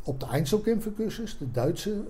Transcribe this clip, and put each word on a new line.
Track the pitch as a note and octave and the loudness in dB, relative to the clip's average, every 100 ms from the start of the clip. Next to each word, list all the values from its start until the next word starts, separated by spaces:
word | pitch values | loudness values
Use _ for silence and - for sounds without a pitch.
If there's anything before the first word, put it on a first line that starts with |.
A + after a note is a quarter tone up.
op | - C3+ | -4 -4
de | - | 0
Einzelkämpfercursus, | C3+ D#3+ G#3 G#3+ A3+ G#3+ G#3 A3 - A3+ - | 0 4 2 4 2 0 -2 -2 -2 -6 -4
de | C#3 | -2
Duitse, | A2 C3 E3+ G3+ G#3 | 2 2 2 -2 -2